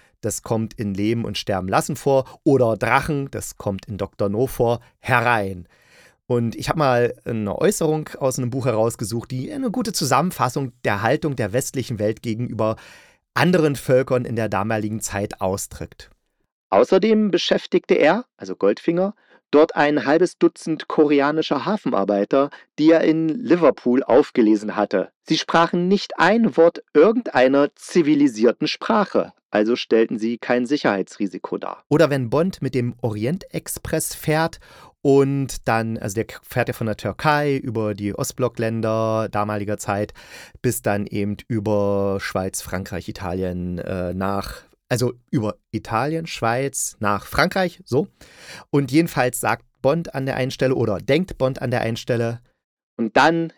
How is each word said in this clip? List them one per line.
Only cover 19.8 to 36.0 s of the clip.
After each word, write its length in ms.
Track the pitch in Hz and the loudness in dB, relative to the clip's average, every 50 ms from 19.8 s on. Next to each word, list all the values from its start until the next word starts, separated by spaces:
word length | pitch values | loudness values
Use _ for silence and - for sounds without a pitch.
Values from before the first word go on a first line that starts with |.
| 147 147 151 143 110 | 2 2 2 0 2
halbes 320 | 135 147 165 180 165 - | 2 4 4 4 2 2
Dutzend 500 | _ - 165 - - - 170 156 139 - | _ 0 0 0 -2 -6 -6 -6 -6 -6
koreanischer 800 | - - - 156 147 151 139 139 143 151 160 156 - 156 135 123 | -4 2 2 4 4 4 2 2 2 0 -2 -2 -2 -4 -4 -2
Hafenarbeiter, 840 | 170 208 208 - 143 120 98 98 95 104 98 101 - - 135 139 147 - - - _ _ - | -2 -4 -2 -2 -2 -2 0 0 0 0 0 0 2 2 2 2 0 -4 -14 -20 _ _ 2
die 120 | 151 160 | 4 6
er 100 | 165 160 | 6 6
in 300 | - 160 156 160 160 160 | 4 4 2 2 0 -2
Liverpool 720 | 151 - - 110 156 175 165 139 - - - 127 120 131 | -2 -4 2 2 2 4 6 4 2 2 0 2 2 2
aufgelesen 720 | 135 - 117 135 143 - _ 127 113 104 110 104 107 104 98 | 2 4 4 4 4 4 _ 4 4 4 4 2 0 -4 -2
hatte. 360 | 107 104 - - 95 92 - _ _ _ | -2 -2 0 0 -2 -2 -4 _ _ _
Sie 120 | - 160 151 | -2 -2 -2
sprachen 500 | - - - 165 165 165 - 180 175 180 | -2 0 2 2 2 4 2 0 2 2
nicht 300 | 196 208 - - - - | 0 0 0 -6 -2 0
ein 400 | 160 175 214 233 226 185 127 - | 2 4 4 4 2 2 4 6
Wort 240 | 165 170 - - - _ | 4 4 4 0 -14 _
irgendeiner 800 | _ 147 160 208 226 247 233 - - 131 127 131 135 143 143 143 - | _ 6 6 6 6 2 -2 0 2 4 4 6 6 4 2 2 -2
zivilisierten 920 | _ - - - 180 160 143 156 143 147 139 113 107 110 117 107 - 151 147 | _ -18 0 2 2 4 4 4 4 4 2 4 4 4 4 4 2 -2 -4
Sprache, 640 | - - - - 226 214 196 - - 107 87 87 _ _ _ _ | -4 -6 -2 0 0 0 0 2 0 -2 -2 -2 _ _ _ _
also 260 | - 104 107 110 120 | 0 0 2 2 0
stellten 420 | 120 - - 120 113 113 - 131 107 | -2 0 2 4 4 4 2 0 -4
sie 180 | 107 113 120 | -4 -4 -4
kein 300 | 110 - - 123 123 127 | -6 -2 -2 0 0 0
Sicherheitsrisiko 920 | 117 147 143 - 127 101 98 90 - - - - - - 98 - - - | -2 -2 0 0 0 0 0 -4 -6 -6 -6 -6 -6 -6 -8 -10 -8 -8
dar. 280 | 95 - - 90 - _ _ | -8 -8 -10 -12 -14 _ _
Oder 220 | 143 151 165 139 | 2 2 4 2
wenn 180 | 143 135 127 113 | 2 -2 -2 -2
Bond 320 | 120 143 170 190 - - | 0 0 0 0 -2 -4
mit 140 | 143 131 - | -6 -4 -2
dem 200 | 131 120 123 - - | -2 -2 -2 -6 -4
Orientexpress 1160 | - 117 104 104 107 123 165 190 - - - - - - - - _ - - 160 - - - | -6 -6 -4 -2 -2 -2 -4 -4 -8 -10 -12 -12 -10 -10 -12 -12 _ -4 -4 -4 -4 -6 -8
fährt 460 | - - 160 151 156 160 165 - - - - - - - - _ _ _ | -6 -2 -2 0 0 0 -2 -4 -10 -20 -20 -20 -20 -20 -20 _ _ _
und 640 | 143 135 139 139 135 139 139 139 123 - - - | 4 6 6 6 4 0 -2 -4 -4 -6 -8 -2
dann, 320 | - 113 113 113 113 113 | -2 0 0 0 -2 -4
also 160 | 113 | -6